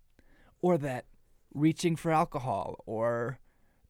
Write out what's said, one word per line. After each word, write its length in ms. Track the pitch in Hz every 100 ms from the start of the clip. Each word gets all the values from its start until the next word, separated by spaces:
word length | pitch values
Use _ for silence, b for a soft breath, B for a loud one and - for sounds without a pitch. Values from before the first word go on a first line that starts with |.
| _ _ b b b b
or 160 | 180 170
that 260 | 139 123 - - _ _ _
reaching 420 | 139 160 160 175 160
for 160 | 170
alcohol 720 | 156 175 143 123 98 - - -
or 520 | 110 117 117 120 127 - _ _ _